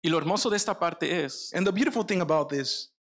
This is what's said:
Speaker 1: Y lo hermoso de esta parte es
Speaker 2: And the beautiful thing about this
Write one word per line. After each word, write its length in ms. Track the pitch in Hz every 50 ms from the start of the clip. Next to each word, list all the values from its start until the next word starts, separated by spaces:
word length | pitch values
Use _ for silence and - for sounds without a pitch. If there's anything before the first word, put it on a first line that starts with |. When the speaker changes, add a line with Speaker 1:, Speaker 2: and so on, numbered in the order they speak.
| -
Speaker 1:
Y 60 | 165
lo 100 | 160 165
hermoso 300 | 151 160 190 202 - 240
de 80 | 208
esta 220 | 202 196 - 196 -
parte 460 | 175 170 165 - 180 143 165 180 147
es 280 | 135 - - - - -
Speaker 2:
And 120 | 170 190
the 60 | 196 185
beautiful 320 | 196 269 320 254 240 208
thing 160 | - 202 185 175
about 260 | 147 156 156 147 139
this 420 | 143 143 135 131 - - - - _ _